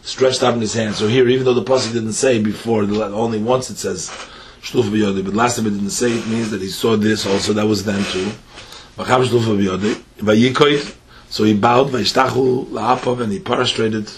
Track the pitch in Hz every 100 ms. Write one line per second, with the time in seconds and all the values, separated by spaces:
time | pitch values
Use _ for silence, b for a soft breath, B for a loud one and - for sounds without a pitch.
0 | - - 131 127 127 117 107 113 110 92
1 | 107 131 120 131 127 120 110 131 113 117
2 | 110 104 135 117 107 - 117 110 104 104
3 | 104 104 117 110 110 127 127 101 98 90
4 | - B B B B B - 135 107 107
5 | 104 98 95 101 120 117 110 101 101 -
6 | 120 117 110 113 110 104 95 - 117 107
7 | 107 104 98 98 - 107 107 101 101 98
8 | 95 92 98 117 - B B B B -
9 | 98 127 127 120 113 101 98 92 104 -
10 | - - 104 110 127 127 147 143 - -
11 | - B B - 107 104 117 120 139 123
12 | 104 127 131 120 131 127 - 117 110 123
13 | 123 123 113 98 104 127 120 - 113 110
14 | 104